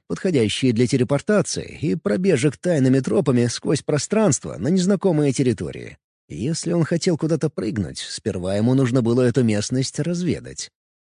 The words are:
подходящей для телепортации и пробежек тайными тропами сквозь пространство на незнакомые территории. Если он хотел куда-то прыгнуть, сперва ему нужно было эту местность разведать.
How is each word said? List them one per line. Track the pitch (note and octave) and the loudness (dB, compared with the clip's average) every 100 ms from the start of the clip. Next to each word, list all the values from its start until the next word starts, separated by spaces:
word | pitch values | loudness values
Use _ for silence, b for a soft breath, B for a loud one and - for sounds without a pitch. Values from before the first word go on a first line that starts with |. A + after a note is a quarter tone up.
| - | -10
подходящей | F3 F#3+ D3 A2 - C3 | -6 0 2 2 2 0
для | A2+ B2 | 2 2
телепортации | C3 A#2+ C#3 - G#3 - - - C2+ | 2 0 -2 0 0 0 -4 -10 -6
и | D#3+ F3+ | -4 -2
пробежек | G3+ G3+ F#3 C#3+ D3 - | -2 0 2 2 2 0
тайными | F3+ D#3+ C3 C3+ | 0 2 4 4
тропами | B2+ - D3 B2 A#2+ | 2 0 2 2 2
сквозь | - - D#3+ | -2 -2 -2
пространство | - D3 - G#3 G#3 B2+ D2+ C#2 | 0 -4 0 0 2 0 -4 -6
на | A#2 | 0
незнакомые | F#3+ F3+ G3+ G3 D#3 C#3+ | 0 2 2 2 2 2
территории. | C3 B2+ G#2 D#2+ B1 A1+ - _ _ - | 2 0 0 -4 -8 -14 -18 _ _ -14
Если | D2 A#2+ E3 E3 | -6 -4 -4 -2
он | F3 | 0
хотел | D3+ E3 - D#3+ | 0 0 0 0
куда-то | D#3 D#3+ D#3 | 0 0 -2
прыгнуть, | - G#3 A#2 D#2 C2+ | -4 -4 -4 -4 -6
сперва | - - A2 F#2 F2+ G2+ | -12 -8 -6 -4 -2 0
ему | A2+ C3 | 2 2
нужно | C3 C3 | 2 2
было | A2+ A#2+ | 2 2
эту | B2+ C3+ | 2 2
местность | A#2 G#2 - B2+ C3 - | 2 2 0 -2 -4 -4
разведать. | D3+ F3 F3+ E2 B1+ C#2 - _ _ _ _ | -4 -4 -2 -4 -6 -14 -14 _ _ _ _